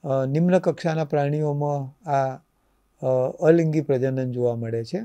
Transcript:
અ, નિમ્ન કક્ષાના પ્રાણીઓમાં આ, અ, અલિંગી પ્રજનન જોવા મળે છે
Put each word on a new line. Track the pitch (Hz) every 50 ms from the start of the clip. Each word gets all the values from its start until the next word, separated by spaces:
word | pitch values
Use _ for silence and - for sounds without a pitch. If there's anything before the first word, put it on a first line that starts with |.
| _
અ, | 151 135 135 135
નિમ્ન | 131 139 156 165 180 180 185
કક્ષાના | 175 185 156 - - 175 160 160 160
પ્રાણીઓમાં | 151 - 147 143 143 147 151 151 151 143 143 147 147 147 143 135 135 143 _ _ 170
આ, | 143 139 135 135 131 135 _ _ _ _ _ _ _ _ _ _ _ _
અ, | - 131 131 127 127 135 - -
અલિંગી | 180 160 165 170 165 160 156 160
પ્રજનન | 156 - 139 127 123 135 131 131 131 127
જોવા | 123 123 123 120 120
મળે | 117 117 113 113 117 117
છે | 113 - 185 220